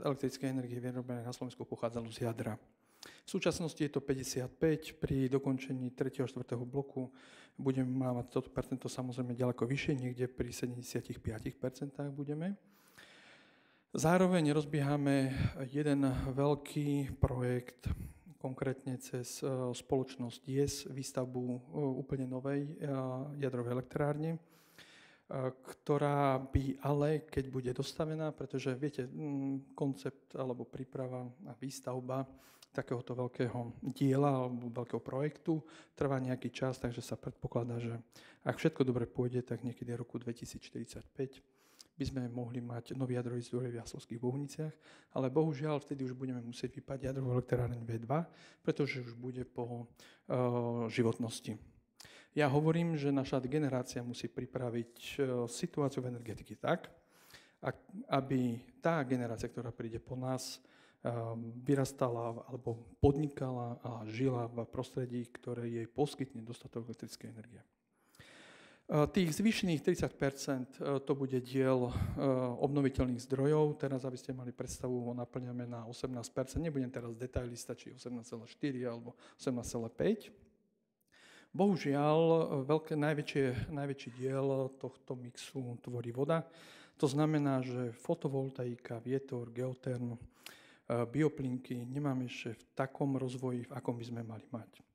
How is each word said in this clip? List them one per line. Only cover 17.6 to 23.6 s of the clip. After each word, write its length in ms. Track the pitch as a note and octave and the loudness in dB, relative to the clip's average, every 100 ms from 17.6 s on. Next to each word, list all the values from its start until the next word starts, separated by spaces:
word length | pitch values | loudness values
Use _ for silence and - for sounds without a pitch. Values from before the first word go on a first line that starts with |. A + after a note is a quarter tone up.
| - - - - - - - - | -2 -8 -4 -4 -6 -14 -20 -8
konkrétne 640 | C3+ C3 C3+ B2+ - B2 | -8 -2 -2 -2 -4 -6
cez, 400 | - B2+ B2 - | -4 -6 -6 -4
e, 80 | C#3 C3 B2 | -2 0 -2
spoločnosť 680 | A#2+ - C3+ B2+ - A#2+ - | -4 0 2 2 -4 -8 -8
dies, 400 | - C3+ C#3+ - - | -2 2 2 0 -6
výstavbu, 560 | C3 C3 - B2+ B2+ | -8 -4 -2 -2 -2
e, 140 | B2 B2 C#3 D#3 C#3 C3 | -2 -4 -4 -2 0 -2
úplne 240 | C3+ C3+ B2+ | -2 -4 -2
novej, 400 | B2+ C3+ C#3+ C#3+ | -4 -2 -2 -2
e, 20 | E3 D3 C3+ C3 B2+ D3 C#3+ | -4 -2 -2 -2 -4 -4 -2
jadrovej 400 | C3+ B2 | -2 0